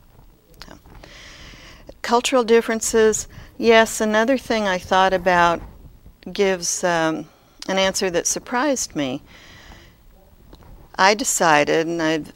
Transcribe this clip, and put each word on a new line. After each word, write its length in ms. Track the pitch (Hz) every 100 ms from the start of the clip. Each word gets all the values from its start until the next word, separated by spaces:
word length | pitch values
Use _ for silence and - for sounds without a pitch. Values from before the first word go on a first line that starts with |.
| _ - - _ _ - -
So, 120 | - - - - - - - - - - - - -
cultural 420 | - 240 - 262
differences, 840 | 220 233 226 226 - 226 220 214 - - - -
yes, 440 | 220 226 226 -
another 380 | 220 214 226 262
thing 300 | - 226 202
I 100 | 185
thought 340 | - 190 190
about 480 | 185 180 175 170 170 - - - - - - -
gives, 520 | 180 196 185 170 -
um, 440 | 180 170 160 160 160 _ _ - -
an 120 | 190
answer 300 | 190 185 190
that 160 | 170 -
surprised 680 | - - 247 294 254 -
me. 280 | 156 135 135 - - - - - - - _ _ - _ _ - - - - - -
I 180 | 190
decided, 720 | 214 277 - 175 143 147 156 160
and 120 | 170
I've 320 | 156 160 151